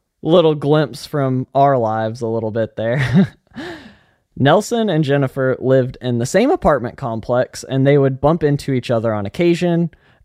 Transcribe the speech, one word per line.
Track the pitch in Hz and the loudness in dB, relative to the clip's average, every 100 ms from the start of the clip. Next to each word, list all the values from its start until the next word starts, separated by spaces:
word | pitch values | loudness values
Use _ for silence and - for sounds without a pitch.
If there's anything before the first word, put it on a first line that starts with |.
| _ _ | _ _
little | 156 175 160 151 | 2 4 4 2
glimpse | 143 151 135 120 - | 2 2 0 -6 -8
from | 147 135 127 131 | -4 -2 -2 -2
our | 139 139 131 | 2 4 2
lives | 110 110 110 120 | 0 -2 -4 -4
a | 113 | -4
little | 113 110 | -4 -4
bit | 113 110 - | -4 -4 -4
there. | 113 139 123 151 165 - _ 240 | -4 -2 2 2 2 -2 _ -16
<laughs> | 349 320 214 - _ _ _ - | -14 -16 -20 -20 _ _ _ 0
Nelson | 135 185 - 233 214 | 2 2 0 -2 0
and | 156 | 0
Jennifer | 135 143 135 139 131 - | 0 0 -2 -2 -2 -2
lived | 127 131 127 - | 2 2 2 -6
in | 123 120 | -6 -4
the | 123 | 0
same | 190 269 | 0 2
apartment | 359 175 135 117 - | 0 0 0 -2 -8
complex, | 127 113 - 123 - - | -8 -6 -2 -2 -2 -6
and | - 135 139 | -4 0 4
they | 143 | 4
would | 135 131 | 2 0
bump | 139 - | 0 2
into | 147 143 - | 0 -2 -2
each | 127 - | -4 -2
other | 117 113 | -2 -2
on | 107 101 | -4 -4
occasion, | - 175 170 175 170 170 - _ _ | 0 0 2 0 0 -2 -6 _ _